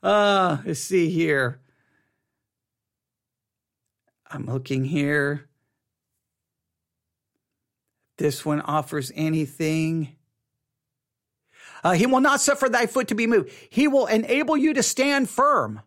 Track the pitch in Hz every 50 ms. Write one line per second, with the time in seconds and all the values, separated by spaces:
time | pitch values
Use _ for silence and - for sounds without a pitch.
0 | - 196 202 208 208 202 202 196 185 180 160 - - - 160 - - - 185 185
1 | 170 156 185 160 165 160 147 139 131 120 127 - _ _ _ _ _ _ _ _
2 | _ _ _ _ _ _ _ _ _ _ _ _ _ _ _ _ _ _ _ _
3 | _ _ _ _ _ _ _ _ _ _ _ _ _ _ _ _ _ _ _ _
4 | _ _ _ _ _ _ - 143 - 120 123 135 131 - 139 131 131 135 - 143
5 | 143 143 147 147 143 143 147 147 - _ _ _ _ _ _ _ _ _ _ _
6 | _ _ _ _ _ _ _ _ _ _ _ _ _ _ _ _ _ _ _ _
7 | _ _ _ _ _ _ _ _ _ _ _ _ _ _ _ _ _ _ _ _
8 | _ _ _ - - 151 135 - - 156 151 147 - - 143 156 147 - - 147
9 | 131 127 - - 156 160 160 160 156 131 - - 160 156 156 160 160 160 165 160
10 | 156 131 - _ _ _ _ _ _ _ _ _ _ _ _ _ _ _ _ _
11 | _ _ _ _ _ _ _ _ _ _ _ _ - - - - - 165 185 165
12 | 214 254 262 254 262 294 277 269 - - 285 277 269 262 233 240 233 226 - 262
13 | 254 - - 208 233 226 240 208 143 - - - - _ - - 285 302 269 277
14 | 240 - 214 220 226 - 240 277 302 - 320 294 262 311 302 262 226 - - -
15 | 262 285 285 277 262 - - - 262 294 294 214 127 107 107 107 -